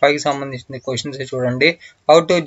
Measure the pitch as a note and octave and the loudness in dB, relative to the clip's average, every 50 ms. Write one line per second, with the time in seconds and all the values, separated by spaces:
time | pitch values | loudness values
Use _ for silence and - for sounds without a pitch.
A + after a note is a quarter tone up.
0 | - C#3+ D3 D3 - D3+ C#3 C#3 C#3 C#3 C3 B2+ - - C3+ - - - C3 A#2+ | 2 2 2 0 -2 -4 -4 -4 -6 -8 -10 -12 -12 -12 -16 -12 -8 -8 -6 -6
1 | - D3 C3+ C3+ C3+ B2+ - B2+ B2 B2 B2 B2+ C3+ E3 E3+ - - - _ _ | -6 -8 -10 -10 -10 -8 -6 -4 -4 -2 0 2 2 0 0 -2 -8 -20 _ _
2 | _ - D3+ E3+ E3 D#3+ F3+ F3 D#3 | _ 4 6 6 6 4 0 0 2